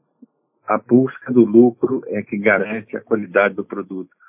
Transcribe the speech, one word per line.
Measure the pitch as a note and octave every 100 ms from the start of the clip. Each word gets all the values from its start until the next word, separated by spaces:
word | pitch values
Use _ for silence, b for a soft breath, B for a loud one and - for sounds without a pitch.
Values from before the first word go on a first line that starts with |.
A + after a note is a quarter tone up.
| _ _ _ _ _ _ -
a | G#2+
busca | - B2 C3 - -
do | B2
lucro | G#2 A2+ B2 - - B2+ -
é | G2+
que | - G2+
garante | G#2+ G2 G2 A2 G#2 G#2+
a |
qualidade | - A2 F#2 G2 G2+
do | G2
produto, | G2 G2+ F#2 F#2 F2+ _